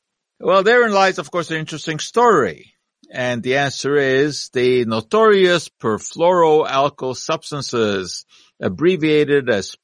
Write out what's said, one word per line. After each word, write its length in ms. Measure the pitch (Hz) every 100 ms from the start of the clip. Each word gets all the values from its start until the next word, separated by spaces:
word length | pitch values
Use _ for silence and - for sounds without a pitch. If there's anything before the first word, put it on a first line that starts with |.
| _ _ _ _
Well, 220 | 156 190
therein 300 | 190 247 226
lies, 260 | 196 190 185
of 140 | 156
course, 180 | 175 160
an 60 | 160
interesting 420 | 156 156 - 151
story. 760 | - 226 240 180 107 78 - _ _ _ _
And 320 | 131 123 120
the 140 | 127 135
answer 400 | 139 - 135 143
is 540 | 135 131 147 135 -
the 320 | 127 127 127
notorious 840 | 113 113 - 214 220 202 180 175 -
perfluoroalkyl 1500 | _ 113 104 - - 170 180 160 156 143 135 143 - 131 120
substances, 1080 | - 160 - 147 - 123 107 98 90 - - _ _ -
abbreviated 920 | 107 92 165 185 156 151 143 143 123
as 240 | 104 - -